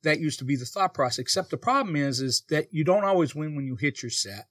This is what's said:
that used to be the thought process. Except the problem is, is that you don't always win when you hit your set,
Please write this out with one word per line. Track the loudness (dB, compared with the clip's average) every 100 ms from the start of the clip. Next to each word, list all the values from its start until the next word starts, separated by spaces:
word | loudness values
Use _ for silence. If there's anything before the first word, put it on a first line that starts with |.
that | 0 0
used | 0 -2
to |
be | -2 -4
the |
thought | -4 -2 0
process. | 2 0 0
Except | -2 -2 -2
the | -2
problem | 2 2 2 0
is, | 0 0
is | -2 -2 0
that | 0 0
you | 2
don't | 4 4
always | 4 4 2
win | -2 -6
when | -4 -6
you | -2
hit | -2 -2
your | -4
set, | -4 -4 -8 -16